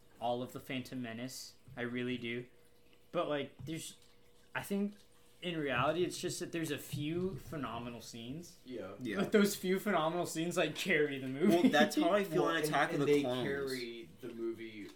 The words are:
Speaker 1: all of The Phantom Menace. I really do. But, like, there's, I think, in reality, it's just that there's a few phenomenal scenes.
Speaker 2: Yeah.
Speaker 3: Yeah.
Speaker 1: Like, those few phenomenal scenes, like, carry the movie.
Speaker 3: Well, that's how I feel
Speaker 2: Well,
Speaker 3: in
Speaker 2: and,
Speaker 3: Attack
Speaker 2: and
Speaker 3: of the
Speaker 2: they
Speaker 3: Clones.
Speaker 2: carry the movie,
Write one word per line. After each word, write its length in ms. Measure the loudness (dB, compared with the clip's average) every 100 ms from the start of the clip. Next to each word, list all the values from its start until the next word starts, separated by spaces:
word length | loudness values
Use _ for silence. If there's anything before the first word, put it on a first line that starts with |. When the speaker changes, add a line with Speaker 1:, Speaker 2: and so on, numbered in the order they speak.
| -20 -6
Speaker 1:
all 220 | -2 -2
of 100 | -4
The 60 | -10
Phantom 420 | -8 -8 -6 -8
Menace. 520 | -8 -8 -8 -10 -14 -18 -16 -8
I 60 |
really 360 | -4 -2 -2 -4
do. 260 | -4 -6 -8 -14 -20 -20 -20 -20 -6
But, 160 | -2 0
like, 240 | -2 -4 -8 -8
there's, 300 | -8 -10 -14 -20 -20 -20 -20 -12
I 80 | -8
think, 320 | -4 -2 -2 -6 -20 -20 -20 -10
in 160 | -6 -4
reality, 460 | 0 2 2 2
it's 140 | 0 -2
just 200 | -4 -4
that 100 | -6
there's 180 | -4 -2
a 80 | -4
few 640 | -4 -4 -2 -2 -2 -4 -8
phenomenal 520 | -6 -6 -6 -8 -10
scenes. 520 | -12 -12 -10 -10 -12 -18 -12
Speaker 2:
Yeah. 160 | -10 -10 -8
Speaker 3:
Yeah. 160 | -4 -2
Speaker 1:
Like, 120 | 4
those 240 | 6 6 4
few 240 | 0 0
phenomenal 480 | 2 2 2 0 -2
scenes, 300 | -2 0 2
like, 180 | 0 0
carry 420 | 2 4 4 0
the 100 | -4
movie. 200 | 2 6 8
Speaker 3:
Well, 80 | 8
that's 240 | 6 6 4
how 160 | 4
I 120 | 4
feel 200 | 4 2
Speaker 2:
Well, 80 | 2
Speaker 3:
in 60 | 4
Speaker 2:
and, 80 | 2
Speaker 3:
Attack 280 | 4 2
Speaker 2:
and 80 | 2
Speaker 3:
of 60 | 4
the 60 |
Speaker 2:
they 80 | 4
Speaker 3:
Clones. 240 | 4 0 -2
Speaker 2:
carry 600 | -2 -2 -4 -6 -10 -14 -14
the 120 | -12
movie, 560 | -6 -6 -6 -10 -12 -14